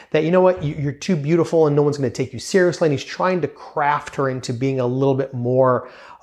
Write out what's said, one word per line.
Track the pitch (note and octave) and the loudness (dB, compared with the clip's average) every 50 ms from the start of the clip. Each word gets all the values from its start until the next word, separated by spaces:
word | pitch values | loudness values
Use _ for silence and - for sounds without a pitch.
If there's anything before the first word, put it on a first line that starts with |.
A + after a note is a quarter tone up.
| - _ | -8 _
that, | - D#3 D#3 | -2 0 0
you | D#3+ | 2
know | F3+ F3+ | 2 4
what, | F#3 F#3 F3+ F#3 | 4 4 2 0
you, | E3 C#3+ E3 | -2 -6 -4
you're | D3+ C#3 D3 | -4 -4 -6
too | C3 - - - F#3 | -6 -4 -4 -2 -2
beautiful | D3 C#3 D3 E3+ E3 D#3+ - F3 E3 D#3+ | -2 0 0 2 2 2 2 2 2 4
and | D3 D3 | 4 4
no | D3 | 2
one's | C#3+ D3 C#3+ | 2 2 0
gonna | C#3+ C3+ A#2 | 0 -2 -4
take | - - C3 - - | -2 -4 -6 -6 -8
you | G#2+ | -10
seriously. | - - - F#3+ F3+ F3 - - F3 | -4 0 2 2 2 2 2 2 0
And | D#3 | 0
he's | D3 B2+ - | 0 -2 -4
trying | - - - F3+ F#3 F#3 F3 | -8 -6 -2 0 0 0 0
to | D3 C#3 | -2 -4
craft | - - - - - D#3+ C#3+ C#3+ D3 D3 - - - | -6 -10 -20 -10 -4 -2 0 0 0 -2 -4 -6 -6
her | - C#3 C3+ | -4 -2 -2
into | C3 B2+ - - | -4 -4 -6 -6
being | B2 A#2 C3+ C3+ C3+ C3 | -4 -2 -2 -2 0 0
a | B2 | -2
little | A#2+ B2 C3 C#3 C#3 C#3 | -2 0 0 2 2 2
bit | C3 C3+ - | 0 -2 -4
more, | - B2 A#2+ B2 B2+ C3 C3 B2+ B2 A2+ - - - - - - - - | -6 -4 -2 0 2 4 4 4 2 0 -2 -6 -14 -20 -20 -20 -18 -8